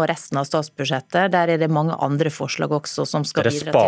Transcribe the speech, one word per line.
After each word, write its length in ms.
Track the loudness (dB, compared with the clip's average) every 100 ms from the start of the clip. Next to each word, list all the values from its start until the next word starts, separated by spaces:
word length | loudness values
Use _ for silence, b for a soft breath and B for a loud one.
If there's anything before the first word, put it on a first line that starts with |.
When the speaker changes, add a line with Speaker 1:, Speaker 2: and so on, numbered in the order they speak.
| 2
Speaker 1:
resten 300 | 0 -2 -2
av 60 | -2
statsbudsjettet. 840 | -2 -2 -6 -4 -4 -2 0 2
Der 160 | 2 2
er 60 | 2
det 80 | 2
mange 300 | 2 0 0
andre 320 | 0 0 0
forslag 400 | -2 -6 -4 -2
også 320 | -2 -4 -4 -2
som 200 | -2 -2
skal 160 | 0
Speaker 2:
Dere 80 | 0
Speaker 1:
bidra 200 | 0 0
til 20 |
å 60 | 4